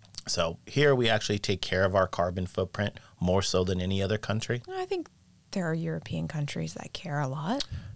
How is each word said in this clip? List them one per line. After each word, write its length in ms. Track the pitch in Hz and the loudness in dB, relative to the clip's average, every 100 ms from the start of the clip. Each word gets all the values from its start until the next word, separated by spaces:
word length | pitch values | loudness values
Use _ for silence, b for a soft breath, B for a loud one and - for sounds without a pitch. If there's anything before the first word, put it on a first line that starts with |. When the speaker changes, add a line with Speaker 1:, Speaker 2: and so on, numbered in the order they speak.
| - - - | -18 -14 -6
Speaker 1:
So 320 | - 85 85 | 0 0 -2
here 300 | - 139 147 | -4 4 6
we 160 | 127 117 | 6 6
actually 280 | 110 - 104 | 4 2 -2
take 220 | - 95 | 0 -2
care 240 | - 92 | 2 4
of 100 | 95 | 4
our 120 | 98 92 | 6 2
carbon 400 | - 87 92 90 | 2 0 0 -4
footprint 520 | - 92 - 101 - B B | -2 -2 -2 -4 -4 B B
more 220 | 90 95 | 2 2
so 220 | 95 92 | 4 2
than 180 | 92 90 | 2 0
any 200 | 92 98 | 0 0
other 140 | 98 107 | 0 -2
country. 460 | - 110 - 120 208 | -2 -4 -2 -4 -4
Speaker 2:
I 120 | 370 370 | -8 -4
think 220 | 370 - _ _ _ _ | -4 -6 _ _ _ _
there 140 | 196 170 | -4 -2
are 40 | |
European 520 | 165 165 160 - 165 160 | -2 -2 -6 -4 -4 -4
countries 480 | 151 147 160 160 | -4 -4 -4 -6
that 180 | - - | -8 -12
care 280 | - 160 147 | -10 -6 -4
a 80 | 135 | -2
lot. 380 | 147 160 269 - B B | -4 -2 -4 -4 B B